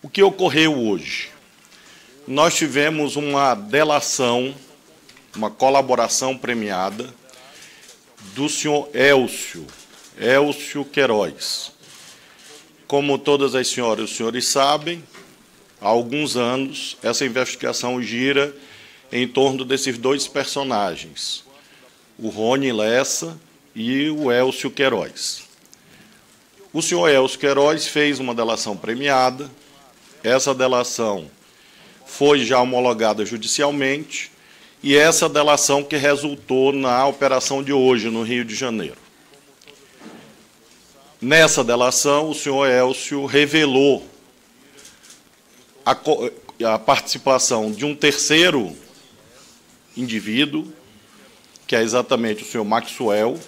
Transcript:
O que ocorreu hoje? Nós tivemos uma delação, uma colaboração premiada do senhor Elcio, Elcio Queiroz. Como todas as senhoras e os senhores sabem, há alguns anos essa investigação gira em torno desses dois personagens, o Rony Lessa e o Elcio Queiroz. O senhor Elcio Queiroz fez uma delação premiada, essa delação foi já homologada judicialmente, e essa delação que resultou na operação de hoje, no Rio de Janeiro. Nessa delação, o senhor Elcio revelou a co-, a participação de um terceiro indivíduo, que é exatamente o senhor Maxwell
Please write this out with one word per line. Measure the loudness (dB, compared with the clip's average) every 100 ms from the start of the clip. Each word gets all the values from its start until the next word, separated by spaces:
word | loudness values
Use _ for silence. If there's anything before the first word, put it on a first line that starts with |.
O | -8
que | 2
ocorreu | 2 4 0 2 2 2
hoje? | -2 -4 -6 -10 -12 -16 _ _ _ -20 -20 -20 -20 -20 -8
Nós | 2 2
tivemos | 2 -2 0 0 0 -4 -4
uma | -2 0 2
delação, | 0 0 0 2 2 0 -2 0 0 -2 -8 -20 -20 _ -20 _ -20 _
uma | -8 -8
colaboração | 0 2 4 2 0 0 0 -4 -6
premiada | -4 -4 -4 -4 -4 -6 -14 -16 -20 -20 -20 -20 -20 -20 -20 -20 _ _ -18
do | -6 -4
senhor | -4 0 -2 -2
Elcio, | 4 6 6 4 -4 -12 -14 -18 -20 -20 -20 -20 -6
Elcio | 2 4 2 -2 -8 -10
Queiroz. | -6 0 2 2 0 -4 -10 -10 -12 _ -20 -20 -20 -20 -20 -20 -20 -20 -20 _ _
Como | 0 2 0
todas | 2 2 2
as | 0 -2
senhoras | -2 -2 -2 -4
e |
os | -6
senhores | -6 -4 -2
sabem, | 0 2 0 -4 -10 -14 -20 -20 _ _ _ _ _
há | 0
alguns | 0 0 -4 -4 -2
anos | -2 -2 -6 -8 -12 -8
essa | -4 -2
investigação | -2 -2 -4 -4 -6 -4 -6 -6
gira | -6 -2 0 0 -2 -6 -20 -20 -20 -20 -10
em | -4 -2
torno | 2 2 0
desses | -4 -4 -4 -4
dois | -2 -2 -4
personagens, | -6 -6 -6 -4 -2 -2 -6 -14 -12 -10 -10 -14 -20 _ -20 -20 _ _ _
o | -10
Rony | -4 0 2 0
Lessa | 0 2 2 0 -4 -8 -14 _ _ _
e | -10 -4 -2 -2
o | -2 0
Elcio | 2 2 -2 -8
Queiroz. | 0 0 0 -6 -8 -10 -10 -14 _ _ _ _ -20 -20 _ _ _ _ _ -10
O | -6
senhor | -2 0 4
Elcio | 4 4 0
Queiroz | 0 4 2 2 -2
fez | 0 0 0
uma | -6
delação | -2 -2 -2 -4 -8
premiada, | -6 -6 0 2 2 0 -14 -16 -20 -20 -20 _ -20 -10
essa | 0 0 2
delação | 0 0 0 -2 -4 -4 -4 -8 _ _ _ -20 -20 -20 -20 -20
foi | 2 4 4 4
já | 2
homologada | 2 2 0 2 0 0 -4
judicialmente, | -6 -6 -2 0 0 -2 -2 -6 -12 -12 _ _ -20 -20 _
e | 4 6
essa | 6 4 0
delação | 2 2 2 2 0
que | 0 -2
resultou | 0 0 -2 -8 -2 2 2
na | 2 0 2 2
operação | 2 0 0 0 -4
de | -2
hoje, | 2 4 4 0
no | -4
Rio | -4 -4
de | -4
Janeiro. | -6 -6 -6 -8 -12 -20 _ _ -20 _ _ -20 -20 -20 -20 -20 -20 -20 -20 _ _ _ _ _ _ _ _
Nessa | 4 6 6 4
delação, | 2 2 2 2 2 2 0
o |
senhor | -4 -2 0 4
Elcio | 4 2 0 -6 -6 0
revelou | 2 4 4 2 4 4 4 -2 -20 _ _ _ _ _ -20 -20 _ -20 -20 _ _ _ _ _ _
a | -4
co-, | -2 0 -2 -2 -10 -20 -4
a | -2 0
participação | 2 0 0 -4 2 2 2 0 -2
de | -4
um | -6
terceiro | 0 0 0 0 4 4 2 -2 -8 -20 -20 -20 _ _ -20 -20 _ _ _ _
indivíduo, | -10 -6 -6 -4 -2 0 -2 -8 -16 -20 -20 _ -20 -20 _ _ -20 -2
que | 0
é |
exatamente | 2 0 0 -2 -2 -4
o | -6
senhor | -6
Maxwell | -2 -2 -4 -6 -2 0 0 -4